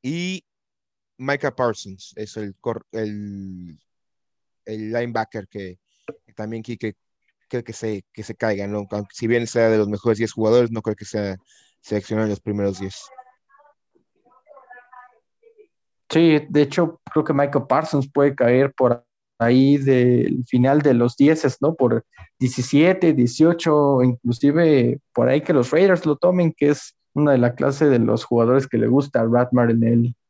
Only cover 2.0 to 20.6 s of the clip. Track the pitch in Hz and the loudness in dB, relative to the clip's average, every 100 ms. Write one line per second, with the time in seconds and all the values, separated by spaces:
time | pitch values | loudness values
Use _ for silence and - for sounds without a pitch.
2 | - - 107 110 104 95 120 110 _ 110 | -20 -16 -14 -10 -12 -8 -8 -8 _ -8
3 | 110 104 104 101 95 92 87 76 _ _ | -8 -8 -12 -12 -14 -14 -18 -20 _ _
4 | _ _ _ _ _ _ - 110 107 117 | _ _ _ _ _ _ -14 -10 -6 -4
5 | 120 117 110 113 95 104 95 90 _ _ | -4 -4 -6 -10 -12 -14 -14 -16 _ _
6 | - - _ 107 107 113 110 117 110 - | -20 -20 _ -14 -10 -10 -10 -8 -8 -10
7 | _ _ _ _ _ 123 120 110 113 104 | _ _ _ _ _ -10 -10 -10 -8 -8
8 | _ - 107 107 113 101 101 104 101 104 | _ -18 -16 -6 -4 -4 -4 -8 -6 -8
9 | 101 - 113 120 117 120 113 110 104 104 | -10 -8 -2 -2 0 0 2 2 0 -2
10 | 120 107 113 - 110 120 120 113 110 104 | -2 -2 -2 -2 2 2 2 -2 -6 -8
11 | 104 107 101 95 _ _ _ _ - 104 | -8 -6 -6 -8 _ _ _ _ -6 -6
12 | - 110 110 101 - 104 101 95 95 - | -4 -4 -2 -4 -6 -4 -4 -4 -10 -12
13 | - - - _ _ _ _ _ _ _ | -20 -20 -20 _ _ _ _ _ _ _
14 | _ _ _ _ _ 277 254 247 247 247 | _ _ _ _ _ -20 _ -20 _ -20
15 | 247 440 _ _ 453 _ - _ _ _ | -20 _ _ _ _ _ -20 _ _ _
16 | _ 160 165 151 147 147 147 165 165 - | _ 2 4 2 0 0 0 0 -4 -4
17 | - 160 151 139 143 143 - 135 156 143 | -4 -4 -2 -2 0 -2 -2 -2 0 -4
18 | 135 - 143 139 120 127 139 - 123 120 | -2 0 0 2 2 2 0 0 0 0
19 | _ _ _ _ 117 127 135 143 135 127 | _ _ _ _ 2 4 4 2 2 2
20 | 123 123 - 127 123 127 | 4 2 0 -2 -2 2